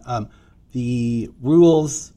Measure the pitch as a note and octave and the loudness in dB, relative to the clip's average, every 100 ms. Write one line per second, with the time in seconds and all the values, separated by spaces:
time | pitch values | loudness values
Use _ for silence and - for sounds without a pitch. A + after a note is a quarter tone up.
0 | A#2+ A#2+ G#2+ _ _ _ _ C3 A#2+ B2 | -8 -8 -10 _ _ _ _ -8 -6 -4
1 | A#2 A#2 A2 - B2 E3 E3+ D#3+ D3+ - | -4 -4 -6 -8 0 4 6 4 0 -6
2 | - | -14